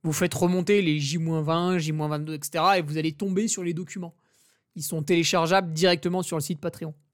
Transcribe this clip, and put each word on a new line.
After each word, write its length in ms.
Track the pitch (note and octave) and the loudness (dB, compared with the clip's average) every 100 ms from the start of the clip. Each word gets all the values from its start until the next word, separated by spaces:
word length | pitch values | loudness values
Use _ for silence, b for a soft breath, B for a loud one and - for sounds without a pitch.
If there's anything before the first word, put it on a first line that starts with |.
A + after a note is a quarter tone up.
vous 100 | D#3+ | -4
faites 200 | D3+ F3+ | 0 -2
remonter 480 | - F3 F#3 F3 G#3 | 2 2 2 2 2
les 180 | F3 D3+ | 4 0
J 180 | C#3 E3 | -2 -2
moins 240 | D#3+ D#3+ | -2 -2
vingt, 360 | D3+ E3 F3 F3+ | 0 0 2 0
J 140 | D#3 | 0
moins 160 | D#3 D3+ | -2 -2
vingt-deux, 280 | D3+ D3+ D#3 | -4 -6 -8
et 40 | |
cetera, 380 | - E3 F3 F#3+ | -6 0 4 4
et 20 | |
vous 160 | D3+ D#3 | 2 -2
allez 140 | D#3+ | -2
tomber 380 | D3+ G3 F#3 A3 | -2 -2 0 0
sur 140 | - | -2
les 100 | F3 | -4
documents. 420 | E3 F3+ G3 E3+ _ _ _ _ _ _ - | -4 -6 -10 -12 _ _ _ _ _ _ -12
Ils 80 | |
sont 200 | D3 D#3+ | -6 -6
téléchargeables 720 | D3 E3+ E3 F#3 E3 F#3+ F3+ | 2 4 4 2 4 2 2
directement 500 | D#3 F#3 F3 F3 F3+ | 2 4 4 0 -2
sur 140 | F3 E3 | -2 -4
le 40 | |
site 200 | C#3+ E3+ | -4 -6
Patreon. 320 | F3 - D#3+ D3+ _ | -6 -8 -14 -14 _